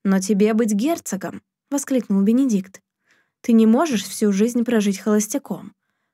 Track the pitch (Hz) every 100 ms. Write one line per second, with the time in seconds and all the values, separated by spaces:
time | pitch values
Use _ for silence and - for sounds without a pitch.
0 | 202 190 185 202 208 220 233 208 269 330
1 | - 196 180 196 _ _ _ 277 - 262
2 | - 196 196 240 269 202 185 - _ _
3 | _ _ _ _ - 226 220 233 330 226
4 | - - 208 196 226 240 233 226 202 190
5 | - 208 208 - - - - _ _ _
6 | _